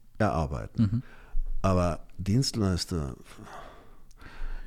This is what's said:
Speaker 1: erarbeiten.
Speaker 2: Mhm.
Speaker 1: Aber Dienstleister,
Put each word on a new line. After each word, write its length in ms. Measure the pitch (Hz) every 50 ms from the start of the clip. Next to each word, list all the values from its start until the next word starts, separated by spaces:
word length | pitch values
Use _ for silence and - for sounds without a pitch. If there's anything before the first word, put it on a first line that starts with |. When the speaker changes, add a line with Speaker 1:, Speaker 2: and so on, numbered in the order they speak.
| - - - -
Speaker 1:
erarbeiten. 640 | 107 98 62 78 80 69 71 60 53 - - - 117
Speaker 2:
Mhm. 200 | 95 107 120 - - - - - - - - - - - - -
Speaker 1:
Aber 440 | 98 92 90 87 87 80 - - - - -
Dienstleister, 1000 | 92 98 101 131 139 - - 117 104 95 92 82 - - 92 85 73 67 60 - - - - - 104 - - - - - - - - - - - - - - - - - - - - - - - -